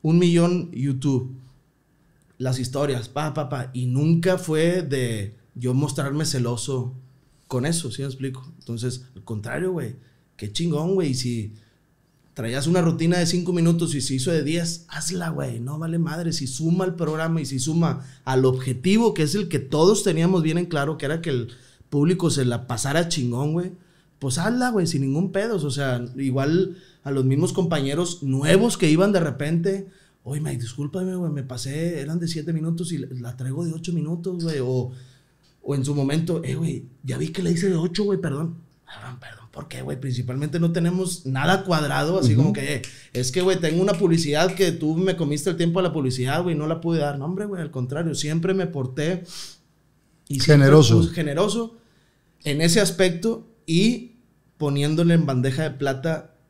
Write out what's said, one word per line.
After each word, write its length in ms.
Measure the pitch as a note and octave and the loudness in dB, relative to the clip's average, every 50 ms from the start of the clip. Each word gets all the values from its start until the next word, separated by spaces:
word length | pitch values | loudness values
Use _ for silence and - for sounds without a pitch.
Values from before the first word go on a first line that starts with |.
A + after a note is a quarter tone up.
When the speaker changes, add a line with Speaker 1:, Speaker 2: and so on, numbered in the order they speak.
Speaker 1:
un 160 | - D#3 E3 F3 | 2 4 4 4
millón 520 | F3+ F3 E3+ E3+ E3+ F3 F3 F3 E3 E3+ | 4 4 4 4 4 4 2 -2 -4 -6
YouTube, 640 | - A2+ C3 C#3+ C3 C3+ - C#3+ C3+ B2+ C3 - - - - - _ _ _ _ _ _ _ _ _ _ _ _ _ _ _ _ _ _ | -6 -4 -2 -2 -2 -2 -2 0 0 0 -2 -4 -12 -16 -20 -20 _ _ _ _ _ _ _ _ _ _ _ _ _ _ _ _ _ _
las 200 | B2+ C3 B2+ C3 | -4 -4 -2 -2
historias, 500 | B2 B2+ - C#3 D3 C#3+ C3 A#2+ A2 - | -4 -6 -2 -2 -2 -2 -2 -4 -6 -6
pa, 260 | - D3 D3+ D3+ C#3 | -6 -6 -6 -4 -4
pa, 140 | D#3 C#3+ C3 | -6 -6 -6
pa, 220 | D3 C3 B2 C3 - | -6 -8 -8 -8 -6
y 120 | B2 B2+ | -6 -4
nunca 520 | B2+ B2 C3+ D3+ D#3+ E3+ E3+ E3+ F#3+ F#3 F3+ | -2 0 2 4 4 4 4 4 2 0 0
fue 440 | F3+ E3 D#3 D#3 D#3+ E3+ F3 F#3 | -2 -2 0 2 2 2 2 0
de 520 | E3+ C#3 C#3 C3 B2+ A#2 A2+ G#2+ G2 G#2 - - _ _ _ | -2 -2 -2 -2 -2 -2 -2 -4 -6 -8 -10 -18 _ _ _
yo 200 | A#2+ A#2+ B2+ B2+ | -6 -2 0 2
mostrarme 500 | C3+ C#3 C3+ C3 - C3+ C#3 C#3 D3+ D#3+ | 2 0 0 -2 -4 -4 -4 -2 -2 -2
celoso 720 | - - C3 A#2+ A#2 A#2+ A2+ - - C3+ B2+ A2+ - - - - - _ _ _ _ _ _ _ _ | -2 -2 -2 -2 -2 -2 -4 -4 -4 -4 -4 -4 -6 -10 -12 -20 -20 _ _ _ _ _ _ _ _
con 180 | C3 B2 B2+ | -4 -2 -2
eso, 240 | D#3 E3 E3 - A#2+ | -2 -2 -4 -4 -6
¿sí 120 | G#2 - | -8 -8
me 60 | C3+ C#3 | -8 -8
explico? 380 | B2+ - C3 C3+ B2+ - - - - - | -8 -6 -8 -8 -8 -10 -14 -18 -20 -18
Entonces, 440 | - - A#2+ A2 A#2 B2+ B2+ - - - - | -12 -10 -8 -6 -6 -6 -6 -8 -14 -20 -20
al 80 | - - | -20 -12
contrario, 480 | - A2+ G#2+ G#2 A#2 B2+ D3+ F3+ F#3 | -8 -8 -8 -6 -6 -6 -4 -4 -4
güey, 240 | F#3 E3 C3 G#2+ A#2+ - - _ _ _ _ _ _ | -4 -4 -6 -8 -10 -14 -20 _ _ _ _ _ _
qué 160 | - G#2+ G#2 | -12 -12 -8
chingón, 420 | G#2 - E3+ E3+ D#3 D3 D#3+ F3 G3 | -4 -2 -2 0 0 0 0 0 0
güey, 200 | F#3+ F3 C#3+ B2+ | 0 0 0 -2
si 400 | - - B2 A#2+ A2+ G#2 G#2 G#2+ - _ _ _ _ _ _ _ _ _ _ _ _ _ _ _ | -2 -2 -4 -4 -4 -6 -8 -12 -16 _ _ _ _ _ _ _ _ _ _ _ _ _ _ _
traías 340 | - A#2 A2+ A#2 C#3 C3 E3 | -8 -6 -4 -4 -2 0 2
una 120 | F3 F3+ | 2 4
rutina 360 | E3+ E3 D#3+ E3 E3 E3 F3 F3+ | 4 2 2 2 2 2 2 2
de 80 | F3 | 2
cinco 260 | E3+ F3+ F3 F3 F3 | 2 0 0 -2 -2
minutos 440 | F3+ E3+ E3 E3+ E3+ E3 E3+ - D3 | 0 2 4 4 4 2 0 -2 -2
y 40 | C#3 | -4
se 140 | B2+ - C3+ | -2 -2 -2
hizo 160 | C3 B2+ F#3 | -2 0 0
de 140 | E3 D#3 C3 | 0 0 0
diez, 400 | C#3+ E3 E3+ E3 E3 - - - - | 0 -2 -2 -2 -4 -6 -8 -12 -14
hazla, 420 | - D#3+ C#3 D#3 F#3 F3+ E3+ E3 | -12 -8 -6 -6 -4 -4 -4 -4
güey, 280 | D3+ C#3 C#3+ B2+ A#2 A2+ | -4 -4 -6 -6 -6 -8
no 200 | A#2+ C3 D3 D3+ | -8 -8 -6 -6
vale 200 | E3 E3 E3 E3+ | -4 -2 -2 0
madre, 340 | E3+ E3+ D3+ E3+ F3 E3+ | -2 -2 -2 -4 -4 -4
si 140 | - - C#3 | -4 -4 -4
suma 380 | B2+ - - D#3 E3 E3+ F3+ F#3 | -6 -6 -2 0 0 2 2 0
al 100 | F#3 F3+ | -2 -2
programa 460 | E3+ E3+ D3+ D#3 D#3 D#3+ E3 E3 D#3+ | -2 -4 -2 -2 -2 -2 -2 -2 -2
y 60 | C#3+ | -4
si 120 | B2+ C#3 C3 | -4 -4 -4
suma 460 | C3 D#3 D#3 E3 E3 D3 B2+ - - - - - _ | -2 0 0 2 2 2 0 -4 -8 -14 -20 -10 _
al 200 | C3 C3 C3 C3 | 0 2 4 4
objetivo, 680 | C3 B2+ B2+ - C3+ B2 - - F3+ G3+ A3+ A#3 A3 - | 4 2 2 -2 -4 -4 0 2 4 4 6 4 4 2
que 100 | - D#3 | 2 0
es 100 | C#3 D#3 | 0 0
el 140 | G#3 G3 - | -2 -2 -2
que 100 | - C3+ | -2 -4
todos 460 | C3 - D#3 D3 E3 F#3+ G#3+ G#3+ - | -2 -2 2 6 6 6 6 6 2
teníamos 380 | G3+ E3 D#3+ E3 F3 F#3 F3 D#3 | 0 2 4 4 4 4 4 2
bien 140 | D#3+ D#3 F3 | 2 2 0
en 80 | F3 | 0
claro, 300 | F3 F3 C#3+ C#3+ D#3 D#3 C3 | 0 -2 -2 -2 -2 -4 -4
que 80 | D3 | -4
era 140 | C#3 D#3 E3 | -4 -4 -4
que 100 | E3 E3 | -2 -2
el 180 | C3+ B2 A2+ - - - - - _ _ - _ | -2 -2 -4 -6 -12 -20 -20 -20 _ _ -10 _
público 400 | - C#3+ D3 E3 E3+ E3+ E3+ D#3 | 0 2 4 4 2 2 2 0
se 140 | - C#3 C3 | 2 2 2
la 240 | B2 A#2+ A#2+ - - | 0 0 -2 -4 -6
pasara 400 | B2 A2 - C3+ C#3+ E3 F3 E3+ | -6 -4 -2 0 0 0 0 0
chingón, 460 | - D#3+ B2 A#2+ A#2+ B2 C#3+ D3+ D#3+ | -2 -2 -2 -2 -2 -2 -2 0 0
güey, 180 | F3 F3+ F#3 F3+ - _ _ _ _ _ _ _ _ | -2 -2 -4 -10 -14 _ _ _ _ _ _ _ _
pues 180 | C#3+ C3 C3 D#3+ | -6 -4 -2 0
hazla, 320 | F3 A3 A#3+ B3+ B3 B3+ | 0 0 0 0 0 0
güey, 160 | A#3 G3+ E3+ | 2 0 0
sin 140 | - - E3 | 2 0 0
ningún 300 | C#3 C3+ C3+ D#3 G3 F#3 | 0 0 0 0 0 0
pedo, 240 | - G3 G#3 A#3 A3 | 0 -2 -2 0 -2
o 140 | F#3 D3+ D3 | -2 -2 -2
sea, 340 | B2+ C#3+ C#3 C3+ B2 A#2+ A#2+ A#2 - | -2 -2 -2 -2 -2 -2 -4 -8 -6
igual 600 | C3 C#3 C3+ B2 C#3 C3+ D3 E3 F#3+ F#3+ F#3+ - - - - _ _ | -4 -2 -2 0 0 0 2 2 2 2 0 -4 -14 -20 -20 _ _
a 80 | _ C#3+ | _ -4
los 140 | C#3 C3+ C3 | 0 2 2
mismos 280 | C3 C3+ D3 F3 E3+ | 2 4 4 2 2
compañeros 680 | - G3+ F3+ E3 E3+ D3 C3+ C3+ C#3+ D#3+ F3 E3+ - - | 2 0 0 2 0 0 0 0 0 -2 -2 -4 -4 -6
nuevos 540 | C#3+ C3+ C3 C3+ C#3+ D#3 F3 G3 A3+ A#3 - | -2 -2 0 0 4 6 6 6 6 4 2
que 140 | - F#3 D#3 | 2 4 4
iban 200 | D3+ E3 F#3+ G#3 | 6 6 6 4
de 80 | G3+ F3+ | 4 2
repente, 680 | E3+ E3+ - - D3 D3+ E3 E3+ E3+ G3 G3 G3 G3 G3 _ _ _ _ _ _ | 2 0 -2 -4 -2 0 0 0 0 0 -2 -2 -6 -12 _ _ _ _ _ _
"Oye, 180 | _ A#2+ C#3 D3+ | _ -8 -6 -6
Mike, 180 | D#3 D3 C3+ A#2 | -4 -4 -6 -6
discúlpame, 540 | A2+ G#2+ - - C#3+ C#3+ D3 F#3 F#3 F#3 F#3 | -8 -8 -6 -8 -8 -6 -4 -4 -4 -4 -2
güey, 160 | F3+ F3 D#3+ | -2 -2 -2
me 100 | D3 C#3+ B2+ | -4 -4 -6
pasé, 560 | C3 C3 A#2 A2+ C3+ C#3 D#3 E3 F3 E3+ C#3+ | -8 -8 -8 -8 -6 -4 -4 -2 -2 -4 -4
eran 180 | C3+ D3 E3 F3 | -6 -4 -4 -2
de 80 | E3+ D#3+ | -2 -2
siete 240 | - D#3+ D3+ E3+ | -4 -4 -4 -2
minutos 400 | E3 D#3+ D#3 E3 E3 E3 F3+ E3 | -2 -2 -2 -2 -2 -2 -4 -4
y 60 | E3+ - | -4 -6
la, 100 | - B2+ C3 B2 | -6 -6 -8 -10
la 160 | A#2 B2 B2+ | -8 -10 -8
traigo 280 | B2+ B2+ C3 C3+ D#3+ F3 | -8 -6 -6 -4 -4 -4
de 80 | E3 | -4
ocho 200 | D#3+ E3 E3 F3+ | -6 -6 -6 -4
minutos, 500 | E3+ E3 D3 D#3 F3 E3+ F3 F#3+ F3+ F3 E3 | -2 -2 -2 -2 -4 -4 -4 -6 -4 -2 -4
güey", 140 | E3 D#3 C3+ | -2 -2 -2
o, 300 | B2+ B2+ B2+ B2+ A2 - - - - - - _ _ _ _ _ _ _ _ _ | -2 0 0 -2 -2 -4 -8 -14 -20 -20 -20 _ _ _ _ _ _ _ _ _
o 120 | - - C#3+ | -6 -4 -2
en 100 | C3+ B2+ | -2 -2
su 100 | D3 C#3+ | 0 0
momento, 480 | C#3+ C#3 C#3 D3 D#3+ E3 E3 E3 D#3+ - | 0 0 0 0 0 0 0 -2 -2 -2
"Eh, 100 | C3 C3 | -4 -4
güey, 280 | - E3 - - - - - - _ - | -2 -2 -4 -4 -6 -10 -14 -20 _ -8
ya 120 | B2+ B2 | -8 -4
vi 120 | C3 D#3+ E3+ | -4 -4 -4
que 140 | - F#3+ | -4 -2
le 80 | F3+ E3 | 0 0
hice 160 | F3 E3 G3 G3 | 0 2 2 2
de 60 | F3+ | 2
ocho, 280 | D#3+ E3 F3+ E3+ - G#3 | 2 0 0 -2 0 0
güey, 160 | G3+ G3 F3+ | 0 0 0
perdón". 360 | E3+ D3+ C3 C#3+ E3 E3 - - - _ _ _ _ | -2 -4 -4 -4 -4 -6 -6 -10 -18 _ _ _ _
"Perdón, 360 | - - - A2 B2+ B2 B2 | -20 -20 -16 -16 -16 -16 -16
perdón, 260 | - - - - - - | -18 -20 -20 -20 -20 -18
¿por 160 | - - D3 - | -16 -16 -14 -14
qué, 140 | - B2 | -12 -10
güey? 180 | C3 B2+ - B2+ | -8 -8 -8 -6
Principalmente 580 | C3 C3 B2 A#2 B2+ C3 B2 C#3 D3 D3+ - E3+ | -6 -4 -4 -4 -4 -4 -4 -4 -4 -2 0 0
no 140 | E3+ E3+ | 2 2
tenemos 520 | E3 F3+ E3+ E3+ F3 F3+ F#3+ F3 - - - | 2 2 0 2 0 0 -2 -4 -6 -6 -6
nada 380 | C3+ C3 C3 C#3+ E3 F#3+ G3 F#3+ | -4 -2 2 4 4 2 2 2
cuadrado, 540 | F#3 E3 D#3 D3+ C#3 C#3+ C#3+ C#3+ D#3 F3+ F#3+ | 0 0 0 2 0 0 0 0 2 2 4
así 140 | D3 A#2 G#2+ | 4 6 6
Speaker 2:
Ujú. 80 | A#2 | 6
Speaker 1:
como 100 | C#3+ F#3+ | 6 4
que, 220 | G#3 - C3+ C#3+ D3+ | 2 0 -2 -4 -4
eh, 80 | A#2+ - - - - - - | -4 -6 -10 -14 -20 -20 -8
es 180 | - B2 B2+ B2+ | -4 -4 -4 -2
que, 100 | C3 F#3 | 0 2
güey, 200 | F3+ F#3+ F#3 E3+ | 2 2 2 2
tengo 200 | E3+ D#3 D#3+ F3 | 0 0 2 2
una 120 | F#3+ G#3 G3+ | 2 2 2
publicidad 580 | - G#3 F3 E3 E3 E3 D3 D3 D3+ F3 F#3 F#3+ | 2 4 4 4 4 2 2 2 2 2 2 4
que 180 | F#3 F#3+ F3 | 2 2 2
tú 240 | E3+ E3 D#3+ D3+ D#3+ | 2 0 -2 0 0
me 180 | E3 F#3+ F#3+ F3 | 2 0 0 0
comiste 320 | E3+ E3 C#3+ D3 C#3+ - F#3+ | 0 0 -2 -2 -2 -2 -2
el 60 | E3 | 0
tiempo 220 | E3 E3+ E3+ E3 F#3+ | 2 0 2 2 2
de 60 | F#3 | 0
la 80 | F3 | 0
publicidad, 500 | - D#3+ C3+ B2+ B2+ B2+ B2+ C3 D3 E3 | 0 0 -2 -2 -2 -2 -2 0 0 0
güey, 140 | F3+ F3+ D#3+ | 0 0 -2
no 100 | D3+ D3+ | 0 0
la 140 | D#3 E3 E3 | -2 -2 -2
pude 180 | E3 E3+ E3+ D#3+ | 0 0 0 2
dar". 200 | C#3+ C#3+ C#3+ C#3 | 0 0 -2 -4
No, 60 | C3+ | -4
hombre, 180 | D#3+ F#3 F#3+ G#3 | -4 -4 -4 -4
güey, 160 | G#3 G3 F3 | -6 -6 -6
al 80 | D#3 C#3+ | -8 -8
contrario, 440 | - C3+ B2+ B2+ C#3+ D#3 E3+ E3 C3+ | -6 -6 -6 -4 -4 -4 -2 -2 -2
siempre 360 | B2 - D3 D#3 E3+ E3+ F#3+ | -4 -4 -2 -2 0 0 0
me 140 | F#3+ F#3+ F3+ | 0 0 -2
porté 560 | - - C#3+ B2+ C3 - D#3 D3 E3 E3+ F3 F3+ - - - - - - _ _ _ _ _ _ _ _ _ _ _ _ _ _ _ | -2 -4 -4 -6 -4 -4 -4 -2 -2 -2 -4 -6 -12 -14 -16 -16 -16 -18 _ _ _ _ _ _ _ _ _ _ _ _ _ _ _
y 120 | C#3 C3+ | -2 0
siempre 260 | - D#3 D3+ C#3 C#3 | 6 8 8 10 10
Speaker 2:
Generoso. 300 | C#3 D3 D#3 D3 - E3+ E3 | 10 10 10 10 10 8 6
Speaker 1:
puse 160 | E3 E3 - | 6 4 0
generoso 600 | E3+ D#3 D3 C#3+ E3 G3 G#3 G3+ A#3 A#3 A3+ - - _ _ _ _ _ _ _ _ _ _ _ _ - | -4 -4 -2 0 0 0 0 0 -2 -4 -6 -10 -20 _ _ _ _ _ _ _ _ _ _ _ _ -4
en 160 | D3 C#3+ D3 | -2 0 2
ese 200 | E3 E3+ E3+ A3 | 2 4 4 4
aspecto 680 | G3+ - - - F#3 F#3 E3 E3+ F#3 A3+ A3+ A3+ - - _ _ _ | 2 2 2 2 2 2 2 0 -2 -2 -2 -4 -8 -18 _ _ _
y 460 | - D#3+ F3 G3+ A3+ B3 A3+ - - - _ _ _ _ _ _ _ _ _ | 0 2 4 4 4 2 0 -6 -16 -20 _ _ _ _ _ _ _ _ _
poniéndole 560 | D3+ C#3+ C#3+ C#3+ C#3+ D3+ D#3 E3 E3+ E3+ E3+ | -2 -2 0 0 0 0 2 4 4 6 6
en 120 | E3 D3+ | 4 4
bandeja 360 | C3+ C3+ B2 B2 C3+ C3 D#3 D#3+ | 2 0 0 0 0 0 0 -4
de 60 | D3+ | -4
plata 640 | C3 - C#3 C#3 C3 C3 C3 E3 D#3+ D#3 D#3 - _ _ _ | -4 -4 -4 -4 -4 -2 -2 -4 -4 -4 -6 -14 _ _ _